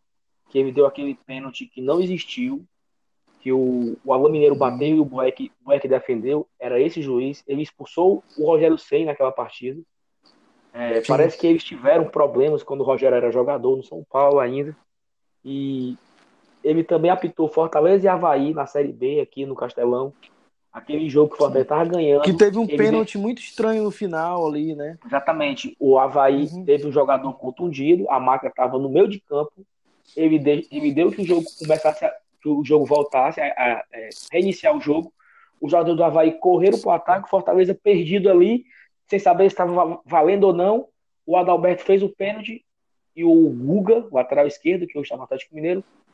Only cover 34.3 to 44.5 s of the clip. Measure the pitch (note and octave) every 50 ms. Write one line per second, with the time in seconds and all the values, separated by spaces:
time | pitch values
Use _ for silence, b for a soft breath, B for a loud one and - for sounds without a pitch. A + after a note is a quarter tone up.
34.3 | D#3 F3 F#3+ G3 F3+ - - D#3 D3+ C#3+ - D3 D3+ E3 E3 - _ b b b
35.3 | b b b b b - D3+ C#3+ F3 E3+ D#3+ E3+ E3+ D#3+ E3+ D#3+ D#3 E3 D#3+ D#3+
36.3 | D#3+ - - F#3 F3+ E3 F3+ G3+ A#3 G#3+ - G3 F3 E3 - - F#3 G3 G3 -
37.3 | G3+ F#3+ F#3 F#3 F3 F#3 F#3 F3+ F#3+ - - G#3 G3+ E3+ F3 D#3 F#3+ G#3 F3+ G3+
38.3 | F#3 F3 F3+ G#3 A#3 B3 b b b b b b b _ _ - G3+ G3 - F#3
39.3 | F3 F3 G3 F#3+ G3 - F3+ F3 F3 F3+ E3+ D#3+ E3+ - _ - E3+ E3 D3+ E3+
40.3 | G3+ G3+ G3+ F#3+ E3+ F3 F3+ G3+ A3 B3+ - _ _ _ _ _ _ _ - D#3+
41.3 | F3 F3+ F3 F#3 F3 E3+ E3+ F3+ F3 F3+ - - G3 G3 G3+ G3 - - G3 G3+
42.3 | G#3+ A3 G#3 A#3 A3+ - _ _ _ _ _ _ _ _ _ _ - D#3+ E3+ E3
43.3 | E3 E3 D#3+ C#3+ B2+ A#2+ B2+ C#3 F#3 G#3 F#3 G#3 A3+ A#3+ A3+ - C#3 B2+ B2+ -
44.3 | C3+ C#3+ D3 C#3+